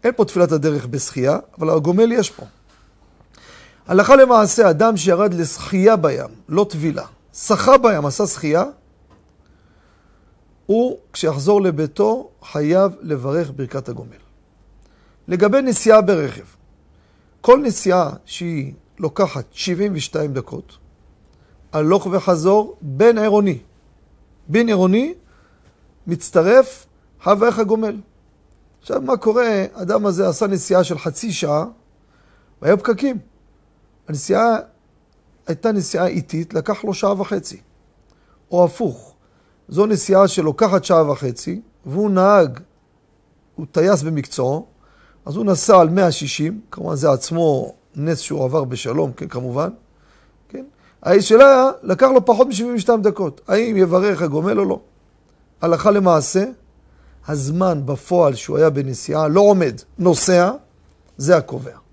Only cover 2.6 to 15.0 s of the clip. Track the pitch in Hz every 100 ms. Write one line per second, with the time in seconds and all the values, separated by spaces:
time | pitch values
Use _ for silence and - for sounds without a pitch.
2.6 | _ _ _ _ _ _ _ _ - -
3.6 | - _ _ 180 202 277 262 240 208 -
4.6 | 208 156 226 214 156 170 208 180 156 -
5.6 | - 196 190 220 156 127 127 - - 156
6.6 | 202 160 156 139 - _ _ - - 208
7.6 | 220 262 240 185 147 131 208 - 156 156
8.6 | 240 285 _ _ _ _ _ _ _ _
9.6 | _ _ _ _ _ _ _ _ _ _
10.6 | - 214 247 - _ - 160 143 139 208
11.6 | 190 151 151 - 208 233 - _ - 151
12.6 | 151 180 196 196 - 147 127 151 160 131
13.6 | 127 139 127 120 - - _ _ _ _
14.6 | _ _ _ _